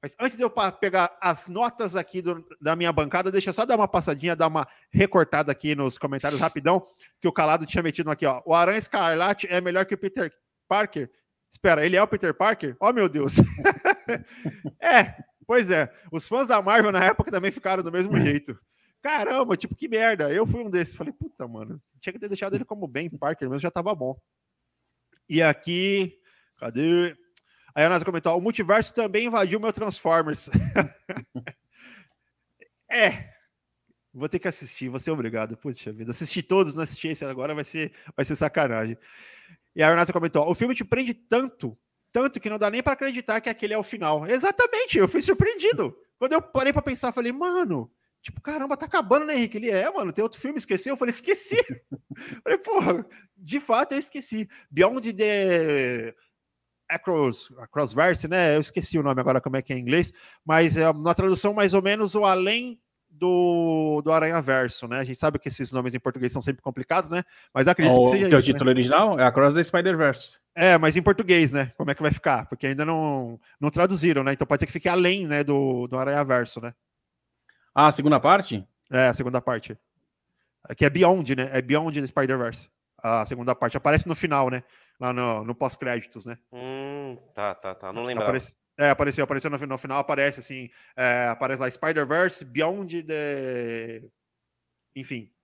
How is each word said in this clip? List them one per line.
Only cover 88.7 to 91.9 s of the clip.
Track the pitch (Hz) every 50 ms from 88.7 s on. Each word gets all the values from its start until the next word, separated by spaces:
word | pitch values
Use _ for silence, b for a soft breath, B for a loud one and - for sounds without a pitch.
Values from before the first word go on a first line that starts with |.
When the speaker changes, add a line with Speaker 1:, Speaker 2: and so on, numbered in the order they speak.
| _
Speaker 1:
é, | - 147 143
apareceu, | 139 - 147 143 135 - 143
apareceu | 131 143 135 - 160
no | 143
fi-, | 135 143
no | 139 135 127
final, | - 139 135 143
aparece, | 139 - 151 139 139 143 139 135
assim, | 123 - 135 131 127 117 b b b b b
é, | - 127 123 120 123 123 120
aparece | 113 113 135 131 135 123 131
lá | 127
Spider-Verse, | 123 - - 156